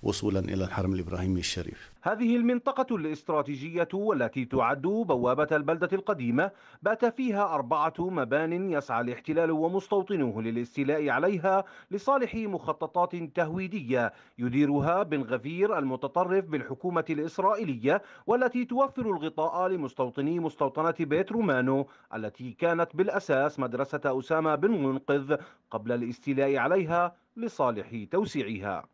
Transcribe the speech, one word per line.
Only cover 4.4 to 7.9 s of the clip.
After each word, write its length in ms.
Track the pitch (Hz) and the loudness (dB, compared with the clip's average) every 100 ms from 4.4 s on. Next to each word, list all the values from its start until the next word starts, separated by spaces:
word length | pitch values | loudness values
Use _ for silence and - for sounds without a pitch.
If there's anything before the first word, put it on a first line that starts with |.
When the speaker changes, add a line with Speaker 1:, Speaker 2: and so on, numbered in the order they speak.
Speaker 2:
تعد 380 | 123 131 117 143 | -2 2 2 2
بوابة 760 | 151 214 214 131 123 131 151 156 | 0 0 0 2 2 2 2 2
البلدة 320 | 147 160 175 | 2 0 0
القديمة 580 | 190 196 185 123 120 190 - - - | -2 -2 -2 0 2 0 -2 -20 -4
بات 220 | 202 220 | -2 2
فيها 500 | 240 233 254 202 202 | 0 0 -2 0 0
أربعة 400 | 156 123 151 156 | 0 0 0 0